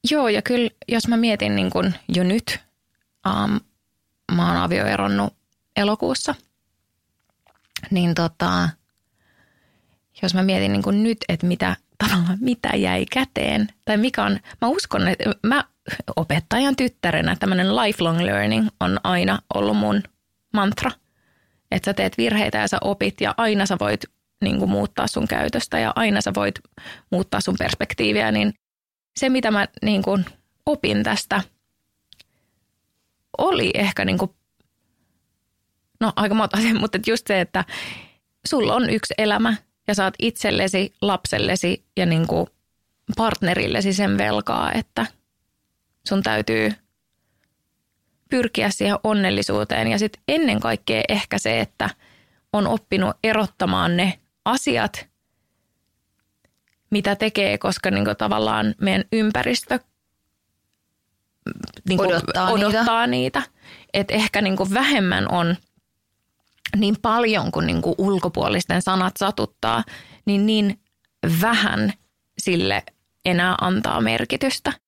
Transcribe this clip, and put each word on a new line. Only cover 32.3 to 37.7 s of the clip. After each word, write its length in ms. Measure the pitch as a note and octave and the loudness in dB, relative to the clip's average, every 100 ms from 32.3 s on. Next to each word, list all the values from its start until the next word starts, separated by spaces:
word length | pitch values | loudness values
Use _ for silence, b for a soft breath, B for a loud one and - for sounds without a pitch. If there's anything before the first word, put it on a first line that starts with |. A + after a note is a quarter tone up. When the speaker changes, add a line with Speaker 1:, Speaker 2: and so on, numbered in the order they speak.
| _ _ _ _ _ _ _ _ _ _ - | _ _ _ _ _ _ _ _ _ _ -2
Speaker 1:
oli 340 | E4 F#4 F#3+ | 0 2 0
ehkä 320 | - G3 F#3 G3 | 0 -2 0 -2
niin 120 | F#3 | 0
kun, 180 | F#3+ _ _ _ _ _ _ _ _ _ _ _ _ _ _ _ _ _ | -2 _ _ _ _ _ _ _ _ _ _ _ _ _ _ _ _ _
no 140 | A3 - | -2 0
aika 200 | G#3 A3 | 0 2
monta 220 | G#3+ G3+ | 0 2
asiaa, 220 | A3+ A3 | 2 2
mutta 200 | G#3+ - A3 | 0 -2 0
just 200 | A3+ - | -2 0
se, 140 | G3 | 0
että 240 | F3 F#3 F#3 | 0 -2 -4